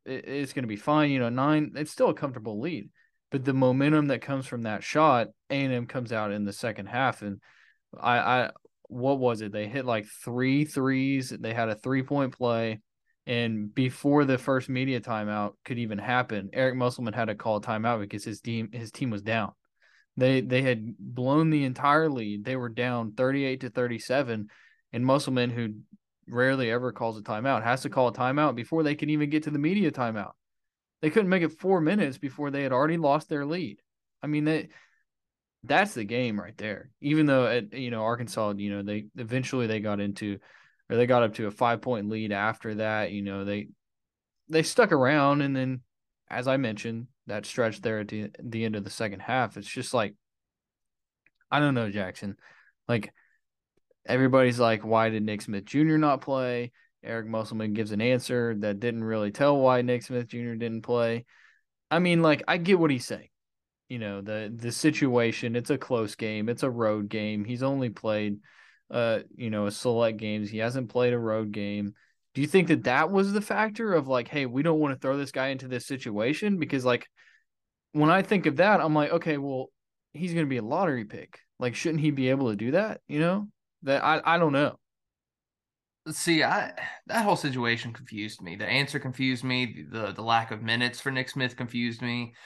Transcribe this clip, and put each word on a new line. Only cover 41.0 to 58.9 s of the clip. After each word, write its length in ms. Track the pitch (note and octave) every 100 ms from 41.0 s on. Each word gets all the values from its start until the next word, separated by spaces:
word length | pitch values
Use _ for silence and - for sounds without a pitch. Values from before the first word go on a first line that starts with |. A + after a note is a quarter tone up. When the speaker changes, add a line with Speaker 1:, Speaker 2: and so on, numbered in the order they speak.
| B2
Speaker 1:
got 180 | B2
up 100 | A2+
to 140 | G#2 G#2+
a 40 |
five-point 560 | G2+ A#2+ A#2 - A#2 G#2
lead 240 | A2 A2
after 440 | G2+ G#2 A2+ A2+ G#2+
that. 360 | G#2+ G#2+ G2+
You 100 | G2+
know, 220 | G2+ G2
they, 240 | G2 G#2 G2+ - _ _ _ _ _ _ -
they 160 | D#3+
stuck 300 | D#3+ - G#3+
around, 480 | D3+ B2+ D3+ C#3 C#3+
and 120 | C#3
then, 280 | C3+ C3 C3 - _ _ _ -
as 180 | A#2 B2+
I 80 | C3+
mentioned, 520 | B2+ G#2+ A#2 A2+ B2 _ -
that 180 | G#2 G2+
stretch 360 | - A#2 G#2+
there 180 | A2+ A2
at 80 | G#2
the, 220 | G#2+ G#2 -
the 220 | A#2+ A2+
end 140 | A2+ G#2+
of 80 | G2+
the 40 |
second 300 | - A2 G2
half, 380 | - B2 A#2 G#2
it's 100 | G2+
just 260 | - B2+
like, 220 | B2+ G#2 G#2 _ _ _ _ _ _ _ _ _ _ _ _ _
I 80 | C#3
don't 160 | D3 B2+
know, 140 | A2
Jackson. 480 | G2+ F#2 - G#2 G2+ - - _ _ -
Like, 260 | A#2+ - - _ _ _ _ _ _ _ _ -
everybody's 540 | B2+ C3 C3 B2+ A#2+
like, 260 | A#2 A2 A2
"Why 240 | A2+ A2+
did 140 | A2
Nick 180 | G#2+ G#2
Smith 240 | - G#2 G2+
Junior 320 | C#3 D#3 D#3
not 240 | D3+ C3
play?" 500 | C3+ C3+ B2+ A#2+ A#2+ - _ _ -
Eric 220 | A2+ A2
Musselman 460 | A2+ G#2+ A2 A2
gives 180 | G#2 G#2+
an 80 | G#2
answer 560 | A#2 B2+ - B2 A#2 G#2+
that 200 | G#2 G2+
didn't 240 | A#2+